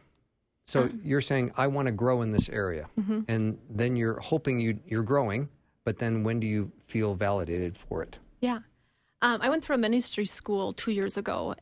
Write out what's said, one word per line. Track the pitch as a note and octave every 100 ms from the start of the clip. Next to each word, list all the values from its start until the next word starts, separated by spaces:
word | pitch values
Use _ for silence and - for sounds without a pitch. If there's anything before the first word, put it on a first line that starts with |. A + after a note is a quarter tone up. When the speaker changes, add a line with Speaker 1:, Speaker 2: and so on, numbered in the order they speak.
| _ _ _ _ _ _ -
Speaker 1:
So | C#3
Speaker 2:
Um, | B2 A#3
Speaker 1:
you're | F3 C#3
saying, | B2+ C3+ B2 -
"I | C3+
wanna | C#3 C3
grow | G#2 B2 B2
in | A2+
this | G#2+ -
area." | A2 F#2+ D#2+ D2+ -
Speaker 2:
Mm-hmm. | G3 A3 G#3+
Speaker 1:
And | A2+ A2 A2+ -
then | G#2+ A#2+ B2
you're | A2+ A2
hoping | - D#3+ D3 B2
you, | A2+ G#2+ -
you're | A2
growing, | G#2+ C#3 A#2+ G#2+ C#3+ _ _ _
but | - G#2+
then | A#2 A2+
when | A2 A#2
do | A2
you | G#2+ G2 -
feel | - A2+ G#2+
validated | F#2+ G2+ G2+ E2 F2 F2+ F2+
for | - F2
it? | D#2+ - - -
Speaker 2:
Yeah. | B3 A#3 - _ _ _ _ -
Um, | A#3+ A#3
I | B3+
went | D#4+
through | D#4 C4+
a |
ministry | A3 A#3+ A#3 - G#3
school | - - G3+ G3
two | - -
years | G3+ G3 G3+
ago, | G#3+ F2+ F2 G3